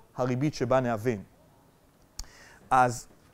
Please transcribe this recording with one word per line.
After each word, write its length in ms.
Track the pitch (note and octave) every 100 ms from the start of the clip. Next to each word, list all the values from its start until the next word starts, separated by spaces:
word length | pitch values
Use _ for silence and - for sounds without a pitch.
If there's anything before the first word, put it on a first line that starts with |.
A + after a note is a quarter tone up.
| - -
הריבית 360 | B2+ B2 D3+
שבה 260 | - A#2+ C3
נהוון. 440 | B2 A2+ A#2 G#2+ F#2+ _ _ _ _ _ _ _ _ - - - - - -
אז 380 | C3 B2+ A#2 - - _